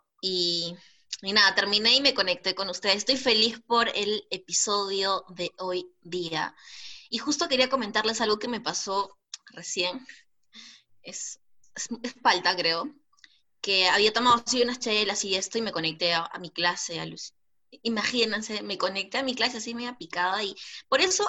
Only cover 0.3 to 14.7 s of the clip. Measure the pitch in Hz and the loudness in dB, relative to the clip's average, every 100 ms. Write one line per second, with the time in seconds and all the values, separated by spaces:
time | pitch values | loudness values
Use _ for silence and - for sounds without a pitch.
0.3 | 180 175 170 170 180 - _ _ - 196 | -2 0 -2 -4 -8 -16 _ _ -10 0
1.3 | 208 202 196 196 208 220 262 277 208 190 | 4 6 4 2 2 4 4 4 2 0
2.3 | 180 - - 196 180 208 202 - 262 254 | -2 -2 -4 -4 -2 0 0 0 0 2
3.3 | 220 220 226 - 233 226 - 208 214 - | 4 2 0 0 2 2 0 -2 -2 -4
4.3 | 190 - 170 - 208 196 196 190 190 - | -10 -4 -2 0 0 0 0 0 0 -4
5.3 | 175 175 - 185 185 185 _ 170 180 170 | -8 -8 -6 -4 -4 -6 _ -8 -6 -4
6.3 | 160 170 - - - - - - 226 - | -2 -4 -8 -20 -18 -16 -18 -10 -6 -2
7.3 | 285 349 262 254 262 214 220 214 220 220 | 0 2 2 2 2 0 0 0 0 0
8.3 | 214 247 226 156 180 - 196 196 - _ | 0 0 -4 -4 -4 -2 -2 -2 -8 _
9.3 | - - - 175 - 180 214 254 - _ | -20 -18 -16 -8 -2 -2 -4 -10 -20 _
10.3 | _ _ - - - _ - - 190 - | _ _ -20 -20 -20 _ -20 -14 -12 -12
11.3 | - _ - - - - 233 247 - - | -12 _ -20 -18 -12 -10 -8 -8 0 4
12.3 | 185 - 185 165 165 285 - _ _ - | 4 4 2 2 0 -2 -8 _ _ -20
13.3 | _ _ _ - 196 185 190 208 220 247 | _ _ _ -2 2 4 6 4 4 6
14.3 | 240 - 254 240 | 4 4 2 2